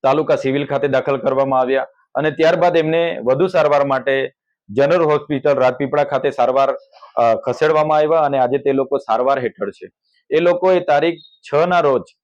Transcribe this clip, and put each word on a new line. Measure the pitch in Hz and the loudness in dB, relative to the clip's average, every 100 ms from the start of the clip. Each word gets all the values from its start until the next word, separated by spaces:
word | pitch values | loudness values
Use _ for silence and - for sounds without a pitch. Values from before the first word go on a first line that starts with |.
તાલુકા | 135 143 151 147 | 2 0 0 -2
સિવિલ | 135 135 143 | 0 -4 -4
ખાતે | 139 139 | -4 -2
દાખલ | 131 135 139 | -2 -2 -2
કરવામાં | 135 135 135 131 | -2 -2 0 0
આવ્યા | 127 135 131 _ _ - | 0 -2 -4 _ _ -4
અને | 151 | -4
ત્યારબાદ | 143 160 170 175 160 | 0 0 2 2 2
એમને | 156 160 170 - | 0 0 -2 -2
વધુ | 117 135 185 | -2 0 0
સારવાર | 185 151 143 139 | 0 2 2 0
માટે | 131 123 135 131 _ _ _ _ | -2 0 -2 -4 _ _ _ _
જનરલ | 107 139 175 | 0 2 2
હોસ્પિટલ | 160 147 147 143 147 | 2 0 -2 -2 0
રાજપીપળા | 139 127 127 139 147 | 2 0 0 -4 -2
ખાતે | 143 139 139 | 0 -2 -2
સારવાર, | 131 123 131 135 131 _ - - - | 0 0 2 0 -2 _ -20 -8 0
અ, | 117 113 | 0 0
ખસેડવામાં | - 117 156 156 151 151 | -4 -2 0 0 2 0
આવ્યા | 151 165 | 2 0
અને | 147 139 | 0 0
આજે | 123 135 | 0 0
તે | 139 | -2
લોકો | 135 135 139 | -2 -2 -4
સારવાર | - 110 127 135 | -2 -2 0 -2
હેઠળ | 120 - 101 | -4 -6 -10
છે. | - 95 _ _ _ _ | -10 -20 _ _ _ _
એ | 151 | 0
લોકોએ | 170 175 185 180 | 2 2 2 0
તારીખ | 175 147 160 160 | 2 0 0 -4
છ | - _ - 147 175 | -16 _ -4 0 2
ના | 175 | 2
રોજ | 147 127 - _ | 2 0 -4 _